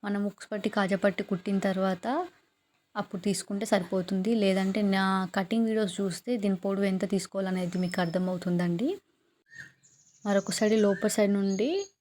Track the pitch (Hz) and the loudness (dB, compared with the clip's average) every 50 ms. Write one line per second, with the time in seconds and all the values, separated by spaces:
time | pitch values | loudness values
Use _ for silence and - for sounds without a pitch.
0 | - 202 202 202 202 202 - _ - - 214 208 185 220 - 214 202 180 202 190 | -4 -4 -2 -2 -2 -4 -4 _ -12 -8 -8 -4 -4 -2 0 2 2 2 0 2
1 | - 202 190 - 196 - 196 175 - - 196 196 - 202 190 190 190 190 185 180 | 2 2 2 2 -4 -2 -4 -4 -2 0 0 0 2 0 0 2 0 0 0 -2
2 | - 226 262 320 359 349 _ _ _ _ _ _ _ _ _ _ _ _ _ 208 | -2 -2 -2 -2 -4 -6 _ _ _ _ _ _ _ _ _ _ _ _ _ -8
3 | 202 - - 185 175 202 196 185 - - 202 202 220 214 - 196 180 - - 190 | -8 -6 -8 -4 -2 -2 -2 -2 -4 -6 -6 -6 -2 0 0 0 0 0 -2 -2
4 | 180 - 196 190 185 214 233 226 202 196 190 190 190 190 190 220 208 202 196 190 | -2 0 -2 -2 0 2 2 2 4 2 2 2 2 0 0 2 2 2 2 2
5 | 190 190 190 190 190 190 - 202 185 175 226 226 226 220 220 220 214 190 - - | 2 2 2 0 0 -2 -2 -2 -2 0 0 0 2 2 2 0 0 0 -2 -2
6 | 202 196 170 - _ - 247 233 202 202 190 180 - 196 196 196 202 196 190 185 | -2 -2 -4 -6 _ -4 -4 0 0 0 0 0 0 -2 0 2 2 0 2 0
7 | 208 190 - 190 180 - - 196 196 185 185 185 180 175 180 180 180 175 180 - | 0 0 0 -2 -2 -2 -6 -4 -2 -2 -2 -2 -2 -2 -2 -2 -2 -2 0 0
8 | 180 170 165 185 185 185 185 175 175 185 175 175 175 175 175 170 233 294 392 - | -2 0 0 -2 -2 0 -2 -4 -2 0 0 2 2 0 0 0 0 -2 -2 -4
9 | _ _ _ _ _ _ _ _ _ _ - - - - _ _ _ _ _ _ | _ _ _ _ _ _ _ _ _ _ -20 -20 -20 -20 _ _ _ _ _ _
10 | _ _ _ _ _ 208 202 196 196 - 185 - 226 214 220 220 208 202 196 190 | _ _ _ _ _ 0 2 2 2 0 -2 0 2 2 4 4 4 4 2 2
11 | - 214 - - 208 196 202 202 196 196 196 190 214 269 339 392 403 392 _ _ | 0 0 2 2 2 2 2 2 0 0 0 0 0 0 0 -2 -4 -6 _ _